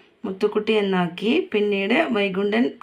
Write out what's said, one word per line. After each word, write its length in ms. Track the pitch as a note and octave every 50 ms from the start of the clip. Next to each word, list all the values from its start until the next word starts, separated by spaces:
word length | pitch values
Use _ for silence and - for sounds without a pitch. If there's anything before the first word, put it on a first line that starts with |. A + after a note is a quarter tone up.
| - _ _ _
മുത്തുക്കുട്ടി 520 | - G3 F#3+ F#3+ G#3 G#3 - G#3+ G#3+ - A3
എന്നാക്കി. 580 | G#3+ G3+ F#3+ F#3+ F3+ F3 E3 F3 - F#3+ A3+ C#4 F4+ F#4+ -
പിന്നീട് 480 | - G#3 G#3 G#3 G3+ G3 G3 G3+ B3 D#4+ D#4+ C#4+
വൈകുണ്ഠൻ 540 | A#3 G#3 G3+ G3 F3+ F#3+ G3+ G3+ G#3+ A#3 C4 C4+ - -